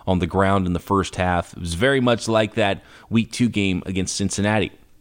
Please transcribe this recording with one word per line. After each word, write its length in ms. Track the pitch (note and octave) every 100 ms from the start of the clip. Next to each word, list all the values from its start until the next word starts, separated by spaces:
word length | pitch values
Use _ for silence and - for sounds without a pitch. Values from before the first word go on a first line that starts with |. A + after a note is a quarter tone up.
| -
on 120 | F#2
the 80 | E2+
ground 400 | F#2 G2 G2 F2+
in 80 |
the 40 | E2+
first 380 | - G2 F#2 -
half. 380 | F2+ F2 -
It 60 | -
was 120 | F2
very 280 | E2+ C3 C3+
much 280 | B2 A#2 -
like 260 | A2 G#2+ -
that 260 | G2+ G2 - - -
week 240 | A2+ A2
two 160 | - A#2+
game 340 | G#2 G2 F2+ -
against 300 | F#2 F2+ -
Cincinnati, 560 | G2 - G#2 G#2+ F2 - - -